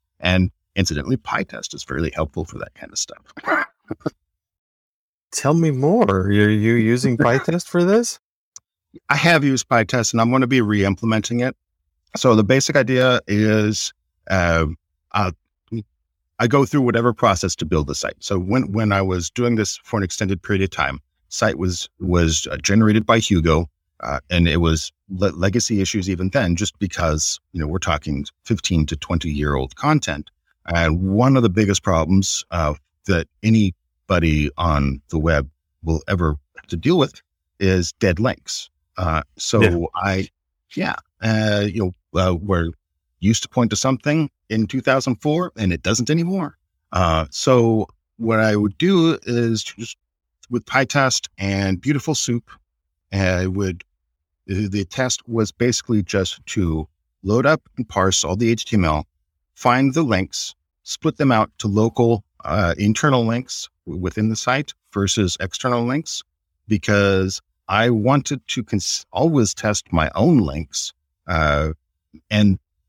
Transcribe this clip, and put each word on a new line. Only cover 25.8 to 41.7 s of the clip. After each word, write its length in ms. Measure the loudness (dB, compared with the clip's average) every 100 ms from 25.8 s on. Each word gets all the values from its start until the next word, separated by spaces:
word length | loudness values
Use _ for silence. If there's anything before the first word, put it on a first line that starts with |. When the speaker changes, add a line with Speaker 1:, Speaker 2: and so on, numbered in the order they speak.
Speaker 1:
issues 300 | -2 -2 -2
even 180 | -2 -2
then, 240 | 0 0
just 240 | 0 -2 -4
because, 600 | -6 -2 -2 -2 -4 -6 _
you 80 | -8
know, 60 | -4
we're 120 | -4
talking 480 | -4 -4 -4 -6 -8 _
fifteen 400 | -6 -4 0 0
to 120 | 0 -4
twenty-year-old 800 | -4 -4 -4 -4 -2 -2 -4 -4
content. 540 | 0 0 -2 -8 -10 _ _ _ -6
And 340 | 0 0 0
one 380 | 0 2 4 4
of 40 |
the 60 | 2
biggest 340 | 2 0 0
problems, 640 | 0 0 2 2 2 -4 -6
uh, 240 | -4 -2 -4 _ _ -2
that 200 | -2 -2 _
anybody 1080 | 2 2 2 -2 _ _ -4 0 2 2 0 -2
on 420 | -2 0 0 -4 -6
the 100 | -4
web 300 | 0 0 -2 _ _ _
will 200 | -4 -4 -2
ever 300 | -2 -2 -4 _ -20
have 100 | -12
to 100 | -6
deal 220 | 0 2
with 240 | 0 -2 _ _ _ -2
is 320 | 0 2 0
dead 280 | 0 0 2
links. 480 | -2 -4 -10 -12 -12 _ _ -6
Uh, 240 | -2 -2 -4 -10
so 240 | -2 2
Speaker 2:
Yeah. 240 | 4 2 -4
Speaker 1:
I, 340 | -4 -2 -2 -4 _ _ _ _
yeah, 200 | -6 -4 -6 -12 -6
uh, 420 | 0 0 2 0
you 280 | 0